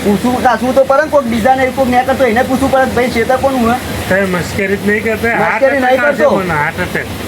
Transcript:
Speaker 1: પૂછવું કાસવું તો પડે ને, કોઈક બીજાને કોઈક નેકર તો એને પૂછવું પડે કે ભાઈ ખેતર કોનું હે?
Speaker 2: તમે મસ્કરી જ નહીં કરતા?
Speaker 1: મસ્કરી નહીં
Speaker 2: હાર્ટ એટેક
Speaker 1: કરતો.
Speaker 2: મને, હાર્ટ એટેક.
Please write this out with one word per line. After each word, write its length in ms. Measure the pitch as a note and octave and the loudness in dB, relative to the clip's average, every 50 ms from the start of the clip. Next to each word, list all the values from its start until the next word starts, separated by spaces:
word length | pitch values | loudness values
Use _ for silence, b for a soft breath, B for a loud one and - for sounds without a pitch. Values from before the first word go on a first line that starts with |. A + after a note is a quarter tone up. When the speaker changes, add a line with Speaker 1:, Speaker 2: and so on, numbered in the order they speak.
| - | 0
Speaker 1:
પૂછવું 380 | G3+ G#3 F#3 - B3 B3 A#3+ | 0 -2 0 0 -2 -2 0
કાસવું 320 | G3 B3+ A#3 G3+ A#3 B3+ B3 | 2 0 0 2 0 0 2
તો 100 | C4+ C4 | 2 2
પડે 180 | C4+ C4+ C#4 | 4 2 0
ને, 60 | D#4 D4 | 2 2
કોઈક 180 | D4 C#4+ C#4 | 0 0 0
બીજાને 400 | A#3 A3+ A#3 G3+ C4 C4 C4 C4 | 0 -2 0 2 2 2 2 2
કોઈક 220 | B3+ B3 C4 C4+ B3 | -2 0 0 0 2
નેકર 260 | B3 B3 B3 C4 C4 | 2 2 2 0 0
તો 100 | C4 C4+ | 2 2
એને 180 | A#3+ G#3+ A#3+ | 2 2 0
પૂછવું 280 | C4 - C4 - C4+ C4 | 0 0 0 0 0 2
પડે 140 | A#3 C4 C4 | 2 2 2
કે 60 | A#3+ | 2
ભાઈ 180 | G3 A#3 B3 B3 | 0 0 -2 0
ખેતર 280 | - A#3 A3+ A#3+ B3+ | 0 -2 0 0 0
કોનું 360 | B3+ - C#4 C4+ B3+ A3+ A3+ | 2 2 0 0 2 2 0
હે? 60 | A#3+ B3 - - - - F#3+ - | 0 -2 -4 -6 -6 -6 -2 -2
Speaker 2:
તમે 120 | F#3 G3 | 0 0
મસ્કરી 560 | G3+ F#3+ F3+ F3 D3+ - - G3+ G3 F#3+ G3 | 0 0 -2 -4 -4 -4 -4 -4 -2 -2 -2
જ 20 | F#3+ F3+ | -2 0
નહીં 160 | G3+ G#3 A3 G3 | -2 -2 0 -2
કરતા? 240 | A3+ A3 G3+ G3+ A#3 | -4 -4 -2 -2 -2
Speaker 1:
મસ્કરી 520 | A3+ F3+ D#3+ E3+ G3 A3 C4 C4 C#4 C4+ | 0 0 0 0 0 0 0 2 2 2
નહીં 200 | B3+ B3+ C4 C4 | 2 2 2 2
Speaker 2:
હાર્ટ 140 | B3 C#4+ C#4+ | 2 0 2
એટેક 20 | F#3+ | 2
Speaker 1:
કરતો. 120 | C4+ C4+ | 2 2
Speaker 2:
મને, 240 | G#3 G3 F#3 F3+ D#3+ | 2 2 0 -2 -2
હાર્ટ 260 | D3 D3 D#3+ - F3+ | -2 -2 -2 -2 -4
એટેક. 260 | F3+ - - D#3+ - - - - - | -6 -4 -4 -6 -6 -6 -8 -8 -8